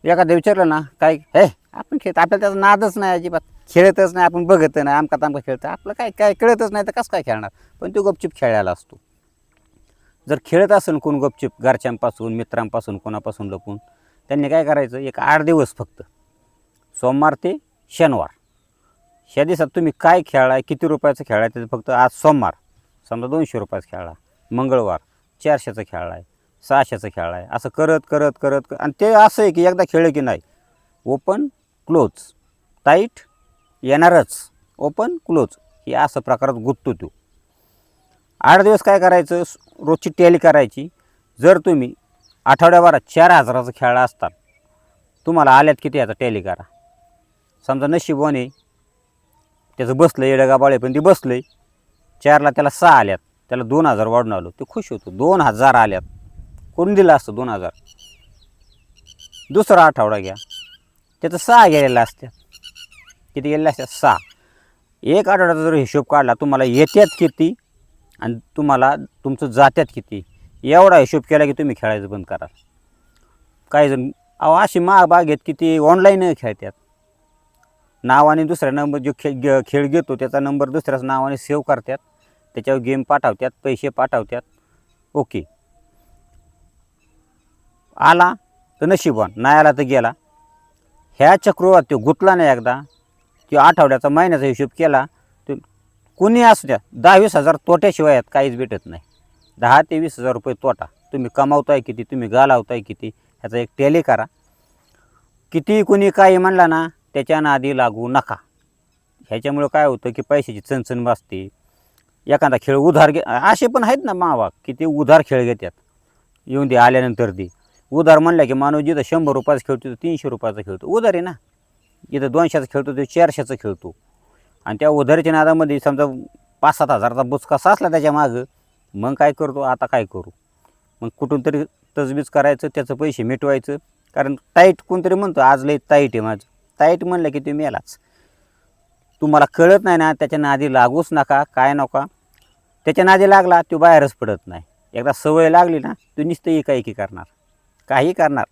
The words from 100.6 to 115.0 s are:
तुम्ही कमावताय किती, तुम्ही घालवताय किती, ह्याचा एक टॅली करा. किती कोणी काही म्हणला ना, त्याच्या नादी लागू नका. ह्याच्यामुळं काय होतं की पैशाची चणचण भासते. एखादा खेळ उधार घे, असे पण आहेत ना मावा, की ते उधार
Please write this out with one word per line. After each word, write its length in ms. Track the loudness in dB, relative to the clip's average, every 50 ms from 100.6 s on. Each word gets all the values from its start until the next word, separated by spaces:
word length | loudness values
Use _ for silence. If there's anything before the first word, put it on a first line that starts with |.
| -4 -4 -4 _ -10
तुम्ही 460 | -18 _ _ _ _ -8 -8 -8 -6 _
कमावताय 460 | -2 0 0 0 -2 0 0 -2 -2
किती, 220 | -2 -8 -12 -14
तुम्ही 260 | -12 _ -8 -8 -8 -2
घालवताय 520 | 2 2 4 4 2 0 0 _ -10 -10
किती, 260 | -10 -14 -16 _ -14 -16
ह्याचा 500 | _ _ _ _ _ _ -16 -10 -8 -8
एक 100 | -8 -8 _ -2
टॅली 240 | 0 2 2 2
करा. 220 | 2 0 0 -2 -2 -10 _ _ _ _ _ _ _ _ _ _ _ _ _ _ _ _ _ _ _ _ _ _ _ _
किती 300 | -8 -6 -2 0 0 0
कोणी 280 | 2 2 2 2 2 0
काही 280 | 4 4 4 6 6 4
म्हणला 280 | 2 0 2 2 2
ना, 220 | 2 2 -2 -4 -6 _ _ _ _ _
त्याच्या 260 | -8 -4 -2 -2 -2
नादी 360 | 0 0 -2 0 -2 -4 -2
लागू 320 | 0 -2 -2 -2 -6 -8 -2
नका. 280 | -2 -4 -4 -4 -14 -14 _ _ _ _ _ _ _ _ _ _ _ _ _ _ _ _ _ _
ह्याच्यामुळं 380 | -12 -8 -6 -6 -4 -4 -4 -2
काय 140 | 0 0 0
होतं 240 | 0 -2 -4 _ -10
की 120 | -10 -10 -6 _
पैशाची 320 | -2 -2 -2 -6 -14 -16
चणचण 440 | -10 -8 -8 -8 -6 -8 -8 -6 -4
भासते. 440 | -4 -4 -4 _ _ -14 -14 -14 -14 _ _ _ _ _ _ _ _ _ _ _ _ _ _ _
एखादा 300 | -2 0 0 0 0 -2 -2
खेळ 140 | -2 -2 0
उधार 340 | 2 2 2 4 4 4 4
घे, 100 | 2 -2 -4
असे 400 | -4 -4 0 2 0 2 2 0
पण 180 | -2 0 0 0
आहेत 120 | 0 -2 -2 -2
ना 80 | -8
मावा, 360 | -4 -4 -2 -2 0 -2 -2 -4 _ _ _
की 60 | -14
ते 120 | -8 _ -4
उधार 380 | -4 -2 -2